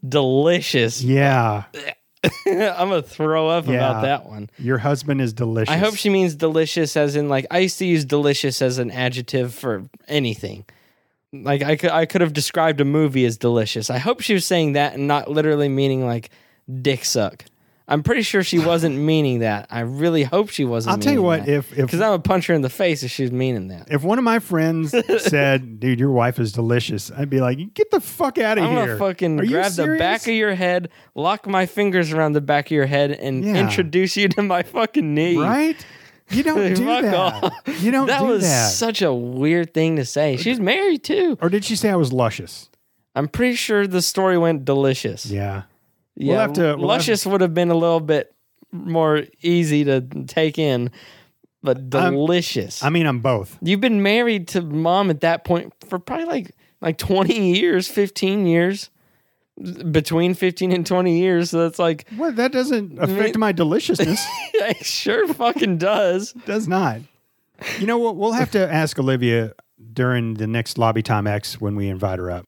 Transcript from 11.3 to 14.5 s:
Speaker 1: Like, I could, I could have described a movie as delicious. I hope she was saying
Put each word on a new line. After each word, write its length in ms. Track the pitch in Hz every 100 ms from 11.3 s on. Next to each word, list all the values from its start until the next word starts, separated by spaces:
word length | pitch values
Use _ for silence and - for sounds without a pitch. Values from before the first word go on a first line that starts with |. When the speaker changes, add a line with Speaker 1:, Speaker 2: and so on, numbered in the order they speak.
Speaker 1:
Like, 280 | 139 120 143
I 140 | 139 151
could, 140 | 175
I 140 | 160 160
could 160 | 190
have 100 | 170
described 460 | 147 143 - 160 151
a 60 | 139
movie 400 | 151 151 131 120
as 120 | 113
delicious. 520 | 120 120 107 117 107
I 80 | 123
hope 240 | 208 247
she 120 | -
was 120 | 202
saying 280 | 170